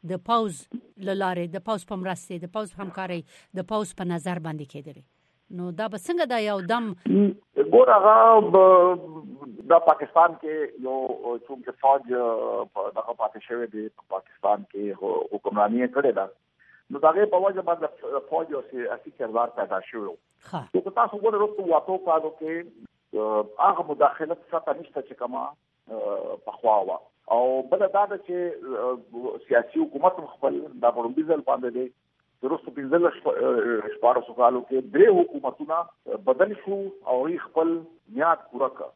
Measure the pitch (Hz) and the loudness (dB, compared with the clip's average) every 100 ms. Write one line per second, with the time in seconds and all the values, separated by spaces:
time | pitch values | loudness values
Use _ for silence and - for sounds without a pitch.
0 | 165 180 180 233 220 160 - 240 _ _ | -10 -10 -2 0 0 -6 -14 -18 _ _
1 | 190 196 190 180 175 185 180 214 - 196 | -8 -4 -4 -4 -6 -8 -6 -8 -6 -10
2 | 185 175 - 180 175 220 214 - 196 185 | -8 -8 -10 -14 -10 -8 -10 -10 -12 -10
3 | 190 175 151 _ _ 185 180 214 214 - | -8 -8 -10 _ _ -12 -6 -4 -4 -8
4 | 180 170 170 175 160 156 143 147 143 139 | -6 -4 -4 -8 -8 -10 -12 -16 -18 -20
5 | 135 _ _ _ _ 180 180 170 220 208 | _ _ _ _ _ -12 -10 -6 -6 -8
6 | - 349 302 240 214 202 175 233 226 180 | -4 -2 0 0 -2 -4 -2 -4 -4 -8
7 | - 185 202 - _ - - - 254 220 | -2 2 2 0 _ -4 4 8 8 8
8 | 196 220 226 226 214 180 185 185 180 180 | 8 8 10 8 8 8 10 10 8 2
9 | 180 156 - 131 139 107 - 165 165 151 | -6 -16 -16 -18 -18 -18 4 6 6 4
10 | 147 - 170 160 156 156 147 - 127 131 | 2 4 4 2 -8 -6 -6 -6 -6 -6
11 | 131 120 104 120 - 135 120 - 135 139 | -6 -8 -8 -8 -10 -14 -14 0 2 2
12 | 120 123 120 113 113 110 110 - 101 104 | 2 -2 0 -2 -4 -4 -6 -6 -6 -6
13 | 107 117 107 107 - 120 117 104 107 _ | -8 -4 -4 -6 -10 -8 -6 -8 -10 _
14 | _ 95 - _ 98 104 101 98 104 95 | _ -10 -10 _ 0 0 -2 -8 -8 -6
15 | 98 98 - 101 - 101 104 117 127 127 | -4 -4 -4 -6 -4 0 2 2 0 0
16 | 139 98 95 - _ _ _ _ _ 139 | 0 0 -4 -10 _ _ _ _ _ 0
17 | 156 165 208 185 196 190 180 170 156 - | 2 4 2 2 0 -2 -4 -4 -4 -8
18 | - 139 - 160 160 147 123 131 117 117 | -8 -8 -4 -6 -4 -8 -10 -10 -8 -8
19 | - _ 120 110 120 - 98 95 - 117 | -12 _ -6 -2 -2 -2 -4 -4 -6 -12
20 | 101 87 _ _ - 170 127 185 185 190 | -10 -12 _ _ -12 -12 -8 -8 -6 0
21 | 233 208 214 208 214 208 185 165 - 190 | 0 0 -2 0 -2 -2 0 0 0 -6
22 | 185 160 156 156 160 165 170 _ - _ | 0 0 0 -8 -8 -8 -10 _ -20 _
23 | _ 107 107 107 104 - 180 190 151 143 | _ -4 -2 0 -2 0 0 2 -4 2
24 | 143 - 156 170 _ 165 160 143 165 - | 2 2 -8 -8 _ -8 -4 -8 -8 -12
25 | 131 127 123 123 135 147 _ _ _ 110 | -12 -10 -10 -8 -10 -12 _ _ _ -10
26 | 104 101 - 92 - 104 117 107 95 92 | -6 -6 -8 -12 -12 -4 2 2 2 -6
27 | _ _ - 117 127 131 127 185 196 196 | _ _ -2 2 2 0 0 0 2 2
28 | 202 196 - 180 175 160 135 120 123 127 | 0 -2 -8 -6 -6 -8 -10 -6 -4 -6
29 | - 117 123 110 - 120 117 156 - 139 | -8 -10 -10 -10 0 0 0 -4 -4 0
30 | 175 185 151 - 139 - 151 135 120 120 | 0 0 -14 -4 -4 -4 -10 -2 0 0
31 | 117 277 311 - - 127 123 120 127 _ | -4 -4 -2 -2 0 -2 -2 -6 -8 _
32 | _ _ _ _ 131 160 - 127 135 165 | _ _ _ _ -6 -6 -8 -12 0 2
33 | 170 - 151 127 127 123 110 117 107 - | 2 0 -4 -2 0 0 0 -2 -4 0
34 | 120 127 113 120 123 127 - 131 131 139 | 2 2 -2 2 2 2 -2 -4 -2 6
35 | 214 190 - 285 131 - - 226 - _ | 6 6 2 -2 -8 -8 -4 -4 -4 _
36 | - 107 101 131 196 208 - 196 196 - | -10 -8 -2 2 2 0 -8 -8 -8 -12
37 | - 127 143 170 - - 165 165 160 _ | -4 -2 -2 -6 -6 -2 0 -2 -8 _
38 | _ 113 160 160 - 123 135 - 69 | _ -4 0 0 -4 -4 -4 -4 -16